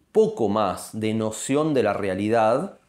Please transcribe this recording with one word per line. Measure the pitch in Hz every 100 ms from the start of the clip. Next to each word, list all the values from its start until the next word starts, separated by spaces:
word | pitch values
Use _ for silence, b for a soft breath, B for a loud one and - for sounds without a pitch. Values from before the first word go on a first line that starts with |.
| _
poco | 208 220 220 104
más | 107 101 90 - 110
de | 110
noción | 110 110 107 - 139 156
de | 135
la | 104
realidad, | 101 98 92 104 113 110 127 196 -